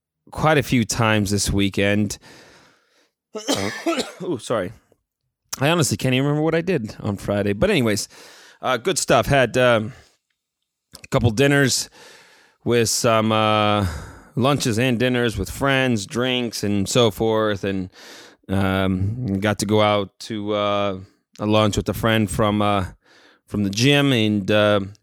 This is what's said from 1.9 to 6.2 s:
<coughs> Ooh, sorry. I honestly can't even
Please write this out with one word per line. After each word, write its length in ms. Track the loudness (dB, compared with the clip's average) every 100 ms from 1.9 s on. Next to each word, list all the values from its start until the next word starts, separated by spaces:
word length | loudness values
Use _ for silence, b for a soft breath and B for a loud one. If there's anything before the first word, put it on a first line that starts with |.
| 2 -2 -6 b b b b b b b b b _ _ -12
<coughs> 880 | -6 -4 -4 -6 -6 -4 -6 -10
Ooh, 140 | -8 -6
sorry. 320 | -4 -4 -4 -10 _ _ _ _ _ _ _ -4
I 100 | 0
honestly 260 | 0 0 -2
can't 180 | 0
even 120 | 0